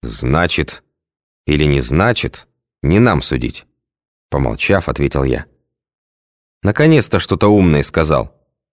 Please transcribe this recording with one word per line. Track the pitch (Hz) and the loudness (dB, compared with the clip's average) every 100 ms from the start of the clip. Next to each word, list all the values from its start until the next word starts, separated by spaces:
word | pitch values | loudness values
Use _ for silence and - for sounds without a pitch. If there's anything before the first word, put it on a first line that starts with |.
"Значит, | 58 58 62 76 87 - 73 - _ _ _ _ _ _ - | -12 -6 -2 0 0 -2 -6 -8 _ _ _ _ _ _ -2
или | 73 | 0
не | 73 69 | 2 0
значит, | 62 73 110 - - - - _ _ _ | 0 0 0 0 -6 -10 -20 _ _ _
не | 71 95 | 0 2
нам | 120 82 | 2 0
судить", | - 65 60 - - _ _ _ _ _ _ | -2 -4 -4 -8 -18 _ _ _ _ _ _
помолчав, | 71 62 57 - 98 76 | -4 -4 -4 -2 -2 -2
ответил | 65 71 71 | -4 -2 -2
я. | 67 60 - _ _ _ _ _ _ _ _ _ _ _ | -2 -4 -8 _ _ _ _ _ _ _ _ _ _ _
"Наконец-то | 98 107 151 156 104 95 | -2 2 4 4 2 0
что-то | - 95 104 | -2 0 4
умное | 107 90 76 | 4 4 2
сказал", | 69 - 80 71 55 _ _ _ _ | 0 -2 0 0 -4 _ _ _ _